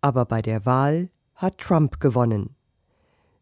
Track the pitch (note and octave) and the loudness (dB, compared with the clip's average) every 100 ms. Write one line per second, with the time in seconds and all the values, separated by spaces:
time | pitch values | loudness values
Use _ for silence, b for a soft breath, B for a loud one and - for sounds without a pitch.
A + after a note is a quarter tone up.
0 | D3 B2+ A#2+ A2+ G#2+ A2 G#2+ B2+ C#3 D#3+ | 0 0 0 -2 -2 -2 0 0 2 0
1 | F3+ _ _ _ F#3+ - - E3+ D3+ - | -4 _ _ _ -6 -6 0 2 2 2
2 | C#3+ A#2+ A#2+ A2 - _ _ _ _ _ | 0 2 0 0 -4 _ _ _ _ _
3 | _ _ _ _ | _ _ _ _